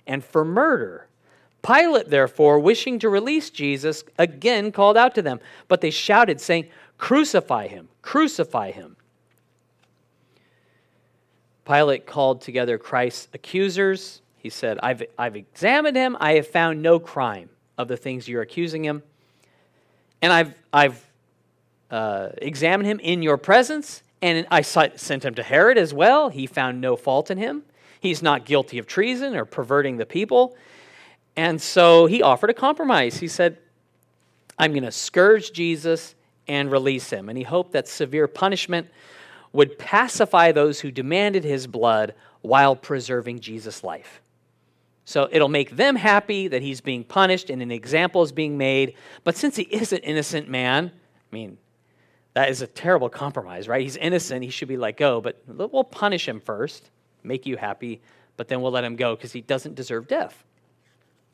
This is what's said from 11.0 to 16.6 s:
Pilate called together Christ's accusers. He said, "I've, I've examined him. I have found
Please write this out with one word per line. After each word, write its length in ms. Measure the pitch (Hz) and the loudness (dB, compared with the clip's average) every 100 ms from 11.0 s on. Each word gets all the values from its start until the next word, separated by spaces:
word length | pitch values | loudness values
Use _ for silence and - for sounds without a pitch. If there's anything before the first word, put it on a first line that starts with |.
| _ _ _ _ _ _ - | _ _ _ _ _ _ 0
Pilate 400 | 143 151 131 - | 4 4 0 -4
called 360 | 147 135 123 | 0 0 0
together 360 | - 127 123 113 | -4 -4 -2 -2
Christ's 520 | - 127 123 - - | -4 -2 -2 -6 -16
accusers. 880 | - - 185 196 180 196 190 - - _ _ | -20 -8 -2 -2 0 0 -2 -8 -20 _ _
He 140 | 110 | -16
said, 260 | - 117 104 | -8 -6 -4
"I've, 180 | 123 123 - - | -4 -4 -8 -8
I've 180 | 120 104 | -8 -8
examined 640 | 98 - 202 285 302 262 | -16 -4 0 0 0 0
him. 180 | 254 - | -2 0
I 140 | 156 | 2
have 120 | 156 151 | 2 2
found 380 | 175 | 0